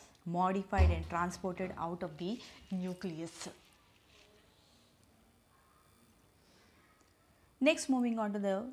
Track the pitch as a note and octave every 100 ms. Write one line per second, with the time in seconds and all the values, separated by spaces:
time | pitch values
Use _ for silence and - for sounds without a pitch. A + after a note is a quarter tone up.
0 | - - E3+ F3 F#3 G3 G3 G3 F3+ E3
1 | D#3+ E3+ F3+ - F#3+ F3+ F#3 - E3 F3
2 | F3 D3+ F3 A#3 - - - F#3 F#3 F3+
3 | F#3+ D#3+ E3 - - - - - _ _
4 | _ - - - - _ _ - _ _
5 | - - _ _ _ _ _ - - -
6 | - - _ _ - - - - _ -
7 | - _ _ - - - C#4 D#4+ - B3+
8 | A#3+ A3+ G#3 G3+ G3+ F#3+ B3